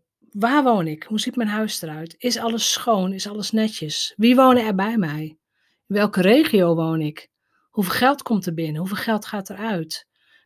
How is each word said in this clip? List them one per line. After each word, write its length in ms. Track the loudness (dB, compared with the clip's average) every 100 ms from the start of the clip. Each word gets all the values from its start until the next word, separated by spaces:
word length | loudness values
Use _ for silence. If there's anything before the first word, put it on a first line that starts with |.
| _ _
waar 440 | _ -2 2 4
woon 240 | 4 4 2
ik? 160 | -4
Hoe 180 | -6 -4
ziet 160 | -4 -4
mijn 120 | -2
huis 340 | -2 -4 -6
eruit? 320 | -10 -10 -12 -8
Is 200 | -6 -4
alles 340 | -2 -2 -2
schoon? 400 | -2 0 2 0
Is 160 | -4 -8
alles 220 | -8 -2
netjes? 600 | 0 0 -4 -8 -6 -6 2
Wie 200 | 4 6
wonen 280 | 6 6
er 100 | 2
bij 220 | -2 0 0
mij? 260 | -2 -4 -10 -14 _ _ _ _ -6
In 80 |
welke 260 | -2 0 2
regio 540 | 4 6 6 4 4
woon 260 | 2 0 -2
ik? 280 | -4 -6 -16 _ _ _ _
Hoeveel 240 | -4 -2
geld 280 | 2 2 2
komt 240 | -2 -2 -2
er 80 |
binnen? 220 | -4 -4 -4
Hoeveel 200 | -6 -4
geld 300 | -2 -4 -4
gaat 240 | -10 -10
eruit? 560 | -10 -6 -6 -6 -12 -16 _ _ _